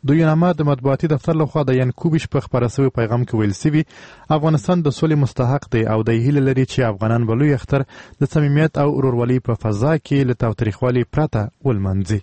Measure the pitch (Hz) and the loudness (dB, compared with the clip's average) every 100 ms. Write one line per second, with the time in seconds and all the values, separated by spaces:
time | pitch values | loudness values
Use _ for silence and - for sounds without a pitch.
0 | 135 151 160 156 175 160 147 139 131 135 | 2 2 4 2 2 0 0 0 0 0
1 | 165 151 - 160 147 160 135 127 127 - | 0 -2 0 0 0 -2 0 0 0 -2
2 | 170 156 - 147 - 127 117 - 135 - | 0 0 -2 -6 -2 -2 -2 0 0 0
3 | 113 120 123 110 107 98 156 151 160 - | -2 0 -2 0 0 0 0 0 -2 -10
4 | - - - 156 156 156 - 180 151 - | -20 -20 -2 0 2 0 0 0 0 0
5 | 160 156 131 - 123 139 - 113 110 110 | 0 2 0 0 0 -2 -2 -2 0 0
6 | 110 113 123 143 135 131 131 - 120 98 | 0 0 2 2 2 0 0 0 -2 0
7 | 110 117 113 113 147 139 - 139 139 - | 0 0 0 0 2 0 0 -2 -2 -10
8 | - - 143 160 147 143 160 - 143 147 | -20 -6 -2 0 2 2 0 0 0 0
9 | 131 120 120 127 - 113 110 104 131 160 | 0 0 0 -2 -2 -4 -2 -2 0 0
10 | - 139 131 120 117 104 107 - 127 123 | 0 0 0 0 -2 -2 -4 -2 -2 0
11 | 120 - 156 110 104 _ 139 107 98 95 | -2 -2 -2 -2 -4 _ -4 -2 -2 -2
12 | 98 107 | -2 -4